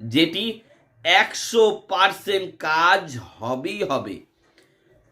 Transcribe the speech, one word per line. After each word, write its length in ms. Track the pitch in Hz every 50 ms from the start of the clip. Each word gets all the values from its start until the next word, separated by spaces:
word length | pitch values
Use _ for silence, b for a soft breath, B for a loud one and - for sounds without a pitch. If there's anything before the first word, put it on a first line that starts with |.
| 110
যেটি 580 | 113 113 156 165 160 165 190 220 233 214 - b b b b b b _ _ -
একশো 800 | 165 180 202 214 - - - - - 226 226 220 214 202 - - -
পার্সেন্ট 680 | 190 180 190 196 185 - - 196 202 190 185 165 - -
কাজ 600 | 165 156 156 160 170 175 196 196 185 156 127 117
হবেই 640 | - - - - 110 120 131 127 139 190 202 208 185
হবে। 380 | - 139 120 101 104 90 - - _ _ _ b b b b b b b b b b b b _ _